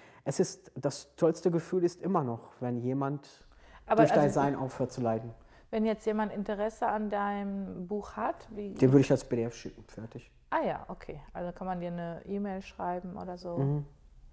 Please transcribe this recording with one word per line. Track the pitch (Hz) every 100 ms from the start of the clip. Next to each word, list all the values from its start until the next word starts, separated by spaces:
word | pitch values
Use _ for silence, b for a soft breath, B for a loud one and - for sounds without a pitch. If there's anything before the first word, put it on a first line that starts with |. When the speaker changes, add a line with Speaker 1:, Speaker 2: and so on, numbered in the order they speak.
| B B
Speaker 1:
Es | - -
ist, | 180 - -
das | 127 143 - - -
tollste | 165 165 180
Gefühl | 165 - 185
ist | 170 -
immer | - 185
noch, | 127 117 - -
wenn | 123 120
jemand | 120 135 139 143 - - - B B B -
Speaker 2:
Aber | 214
Speaker 1:
durch | 226
dein | -
Speaker 2:
also | 143
Speaker 1:
Sein | 147 139
aufhört | 131 131 - 127
zu | -
leiden. | 117 113 120 - B B B
Speaker 2:
wenn | 226 220
jetzt | 208
jemand | 220 214 208
Interesse | 208 202 202 220 - 226
an | 214 214
deinem | 208 202 202 202 196 185 180 175
Buch | 208 - 208
hat, | 247 - -
wie | 208 202
Speaker 1:
Den | - 127
würde | 139
ich | 131
als | 131
P | - 120
D |
F | 120
schicken, | - - - -
fertig. | - 113 120 - - _
Speaker 2:
Ah | 320
ja, | 233 147 -
okay. | 185 - 151 -
Also | 170 175
kann | 175 185
man | 180
dir | 175
eine | 175 170 165 -
E-Mail | 202 202 190
schreiben | - - 180 180 180 175
oder | 180 175
so? | 180 170
Speaker 1:
Mhm. | 139 147 143 - - - -